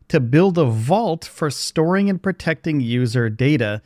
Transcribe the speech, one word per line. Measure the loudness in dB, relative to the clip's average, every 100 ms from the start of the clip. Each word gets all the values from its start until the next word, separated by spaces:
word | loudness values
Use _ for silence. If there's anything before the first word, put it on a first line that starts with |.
| -2
to | 0
build | 4 4 4 4
a |
vault | 2 0 0 0 0 -4
for | -10 -6 -6
storing | -4 -4 -2 0 0 0
and | -2
protecting | -4 -4 -4 -4 -2 -2
user | -2 -2 0 0 -2
data | 0 0 2 0 -4